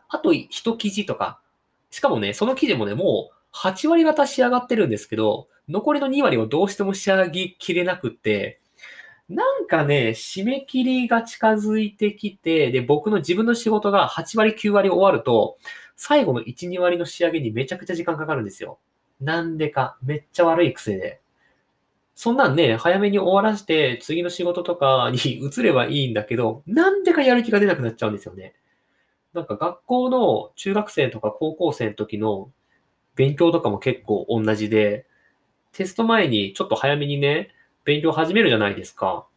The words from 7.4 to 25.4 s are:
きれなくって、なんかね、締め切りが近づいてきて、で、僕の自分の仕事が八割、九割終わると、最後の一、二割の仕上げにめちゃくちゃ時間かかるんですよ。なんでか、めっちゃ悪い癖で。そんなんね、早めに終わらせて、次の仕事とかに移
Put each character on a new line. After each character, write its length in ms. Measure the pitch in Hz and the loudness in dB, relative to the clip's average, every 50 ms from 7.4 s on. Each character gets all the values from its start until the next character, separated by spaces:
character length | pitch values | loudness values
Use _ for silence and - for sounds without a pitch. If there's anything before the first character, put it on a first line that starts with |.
| 185 180 | -6 -8
き 240 | - _ - - 170 | -10 _ -6 -4 -2
れ 100 | 180 180 | 0 0
な 140 | 185 175 | -2 -2
く 120 | - - 117 | -4 -6 -8
っ 20 | |
て、 480 | - - - 107 107 98 98 - - _ _ _ _ _ - - - - - - - _ _ - | -8 -4 -2 -2 -2 -2 -2 -6 -10 _ _ _ _ _ -20 -20 -20 -20 -20 -20 -20 _ _ -8
な 140 | 185 339 480 539 554 508 | -4 -2 0 0 0 -2
ん 80 | 339 | -2
か 180 | - - 151 147 | 0 0 0 2
ね、 240 | 139 147 139 120 110 117 | 2 2 2 2 0 -2
締 300 | - - - - 190 196 | -4 -8 -10 -8 -4 -4
め 160 | 240 269 269 | -4 -4 -4
切 220 | 269 - - 254 247 | -6 -6 -4 -2 0
り 240 | 262 254 254 247 | 0 0 0 0
が 140 | 226 240 226 | 0 0 -2
近 300 | 233 - - - 233 220 | -2 -4 -6 0 2 2
づ 280 | 220 214 208 214 214 220 | 2 2 0 0 0 0
い 140 | 214 208 - | -2 -4 -2
て 180 | _ 214 208 202 | _ -2 -2 -2
き 220 | - - 202 - | -4 -8 -10 -10
て、 360 | _ _ 165 165 156 147 120 | _ _ 0 2 2 2 2
で、 100 | 127 127 | 0 0
僕 300 | 120 127 147 147 - 214 | 2 2 0 0 2 0
の 60 | 214 | -2
自 180 | 185 139 160 180 | 0 0 0 0
分 100 | 202 226 | 0 2
の 80 | 233 233 | 0 0
仕 160 | 233 - 214 | 0 0 0
事 220 | 214 208 208 202 | 0 2 2 2
が 160 | 202 196 143 | 2 2 2
八 300 | - - 165 165 - - | 2 -2 -8 -10 -4 0
割、 180 | 220 214 220 214 | 2 2 2 0
九 160 | - - 208 | 0 -2 2
割 180 | 202 202 196 196 | 2 4 4 4
終 100 | 180 175 | 4 4
わ 120 | 196 196 | 4 4
る 120 | 180 - - | 4 2 2
と、 340 | 131 120 107 98 - - - _ - - - - - _ | 2 4 4 4 2 -2 -10 _ -20 -20 -20 -20 -20 _
最 300 | - - - 294 294 233 | -14 -2 2 2 4 4
後 80 | 165 123 | 2 0
の 80 | 117 | -2
一、 260 | 110 123 - - 175 | -4 -8 -12 -10 -10
二 120 | 175 180 180 | -8 -4 0
割 180 | 180 175 175 | 0 0 0
の 80 | 170 165 | 0 -4
仕 180 | 165 - - 175 | -6 -2 -2 -2
上 80 | 165 | 0
げ 80 | 165 160 | 0 -2
に 120 | 135 110 | -4 -4
め 140 | 107 120 139 | -4 -4 -4
ち 80 | - 185 | -4 -6
ゃ 40 | |
く 80 | 185 - | -8 -8
ち 60 | - | -6
ゃ 40 | 180 | -6
時 80 | 165 170 | -4 -4
間 140 | 175 160 | -4 -4
か 80 | 151 156 | -4 -4
か 100 | 160 151 | -4 -4
る 60 | 127 | -4
ん 40 | 107 | -4
で 60 | 98 | -6
す 120 | - - 90 | -10 -12 -14
よ。 160 | 90 - - _ _ _ _ _ _ _ _ | -14 -14 -18 _ _ _ _ _ _ _ _
な 200 | 135 151 165 170 | -4 -4 -2 -2
ん 160 | 165 165 160 | -2 -4 -4
で 120 | 156 156 151 | -2 -4 -2
か、 280 | - 139 127 - - _ | -2 -2 -4 -4 -6 _
め 160 | 123 135 151 | -8 -6 -6
っ 60 | 147 - _ | -6 -10 _
ち 80 | - - | 0 2
ゃ 60 | 175 | 4
悪 200 | 165 165 170 175 | 4 4 4 2
い 80 | 131 - | 2 0
癖 240 | - - 113 98 | -4 -6 -6 -4
で。 240 | 95 90 - - - _ _ _ _ _ _ _ _ _ _ _ _ _ _ _ _ _ _ _ | -4 -6 -8 -10 -14 _ _ _ _ _ _ _ _ _ _ _ _ _ _ _ _ _ _ _
そ 180 | - - 233 240 | -4 -2 0 2
ん 40 | |
な 120 | 269 254 165 | 2 2 2
ん 60 | 135 | 4
ね、 200 | 165 160 120 110 | 4 4 4 2
早 240 | 110 - 170 185 196 | 2 2 2 2 4
め 100 | 208 202 | 2 2
に 100 | 196 202 | 2 2
終 140 | 185 180 190 | 2 4 4
わ 160 | 196 208 220 | 4 4 2
ら 80 | 214 | 0
せ 80 | 202 - | -2 -2
て、 340 | - 160 156 147 127 117 - | 0 2 2 2 2 0 -4
次 200 | - - 160 170 | -6 -6 -4 -4
の 80 | 175 175 | -4 -4
仕 140 | 175 - 175 | -4 -4 -2
事 200 | 175 175 180 175 | -2 -2 -2 -4
と 120 | - 170 | -4 -2
か 360 | - 139 135 131 127 120 120 | 2 4 4 4 4 2 0
に 60 | 127 | 0
移 460 | 127 - 135 123 117 | -2 -2 -2 -4 -4